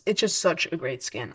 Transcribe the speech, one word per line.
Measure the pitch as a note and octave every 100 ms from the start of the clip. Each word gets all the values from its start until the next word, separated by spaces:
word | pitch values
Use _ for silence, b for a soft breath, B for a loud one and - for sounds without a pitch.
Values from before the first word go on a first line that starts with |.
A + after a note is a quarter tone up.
| -
it's | G3
just | G3+ -
such | F3+ D#3+ -
a | E3+
great | C3 B2+
skin. | - A#2 A#2